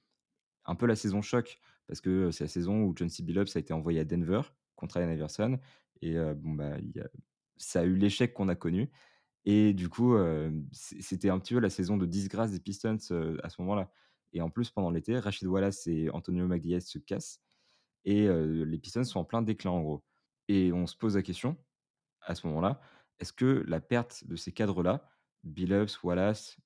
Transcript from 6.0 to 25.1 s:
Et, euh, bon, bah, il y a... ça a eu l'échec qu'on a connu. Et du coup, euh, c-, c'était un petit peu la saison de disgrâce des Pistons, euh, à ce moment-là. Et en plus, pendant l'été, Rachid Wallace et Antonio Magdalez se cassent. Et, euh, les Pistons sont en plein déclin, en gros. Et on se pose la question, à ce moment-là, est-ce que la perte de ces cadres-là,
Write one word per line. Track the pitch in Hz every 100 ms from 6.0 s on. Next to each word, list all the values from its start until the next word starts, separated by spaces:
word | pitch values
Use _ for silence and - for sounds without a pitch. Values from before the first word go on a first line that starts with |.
Et, | 82 82
euh, | 80
bon, | 73 78
bah, | 76 73 71
il | -
y | -
a... | - - - _ _ -
ça | - 92
a |
eu | 87
l'échec | 92 104 - 120
qu'on | - 95
a | 87
connu. | 85 90 135 - _ _ _ _
Et | 101 104 107
du | 95 87
coup, | - 123
euh, | 113 85 78 78 78 67
c-, | - - -
c'était | 95 92 98
un | 92
petit | -
peu | 123
la | 104
saison | 98 90 104
de | 87
disgrâce | 95 98 101 113
des | 92
Pistons, | 98 98 113 110 -
euh, | 87 80 80
à | 87
ce | -
moment-là. | 90 104 92 _ _ _ _
Et | 85
en | 82
plus, | 117 120
pendant | - 90
l'été, | 85 76 123
Rachid | 104 - 92
Wallace | 95 98 98 85
et | 80 80
Antonio | 87 90 90 90
Magdalez | 87 80 90
se | - 76
cassent. | - - - - _ _ _ _ _ _
Et, | 98 104 104
euh, | 82 78 80
les | 78 80
Pistons | - 120
sont | 123 92
en |
plein | - 117
déclin, | 110 110 95
en | 90
gros. | 78 73 - _ _ _ -
Et | 98 92
on | 87 87
se | -
pose | 110
la | 98
question, | 95 87 127 175 _ _ _ _ _ _
à | -
ce | 92 85
moment-là, | 78 92 139 - - _ -
est-ce | -
que | - - 131 -
la | 82
perte | - 120 120 - -
de |
ces | 82 -
cadres-là, | - 104 90 87 139 -